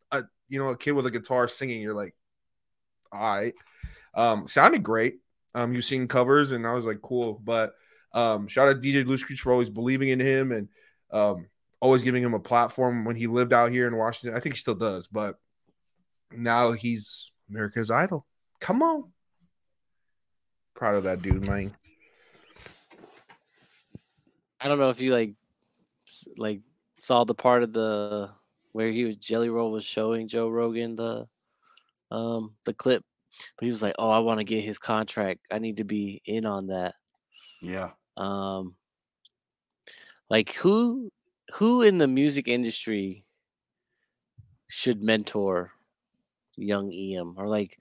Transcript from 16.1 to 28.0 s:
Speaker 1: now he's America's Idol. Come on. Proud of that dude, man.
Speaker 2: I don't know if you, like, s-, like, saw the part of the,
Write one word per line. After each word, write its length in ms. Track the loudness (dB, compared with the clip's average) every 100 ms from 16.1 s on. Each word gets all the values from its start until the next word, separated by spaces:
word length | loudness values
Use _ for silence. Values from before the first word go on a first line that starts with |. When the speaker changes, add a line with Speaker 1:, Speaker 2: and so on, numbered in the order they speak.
| _ _
Speaker 1:
now 400 | -4 2 4 4
he's 640 | 2 -4 -6 -8 -14 -16 _ -12
America's 420 | -6 -6 -4 0
Idol. 340 | 0 0 -4 -10 _ _ -10
Come 200 | -2 2
on. 300 | 2 0 -6 _ _ _ _ _ _ _ _ _ _ _ _ _ _ _ _ -4
Proud 200 | 0 0
of 80 |
that 180 | 0 -2
dude, 240 | 0 0 0
man. 300 | -4 -6 -12 _ _ _ _ _ _ _ -20 -20 -20 _ -20 -20 -20 _ -20 _ _ _ _ _ -20 _ _ _ _ _ -6
Speaker 2:
I 60 | 0
don't 120 | 2
know 100 | 2
if 120 | 2
you, 120 | 2
like, 200 | 2 0 -6 _ _ _ _ _ _ -18
s-, 200 | -16 -14 -8
like, 240 | -6 -6 _ _ _ -10
saw 260 | 2 2
the 120 | 2 2
part 280 | 4 4
of 100 | 2
the, 560 | 0 -2 -2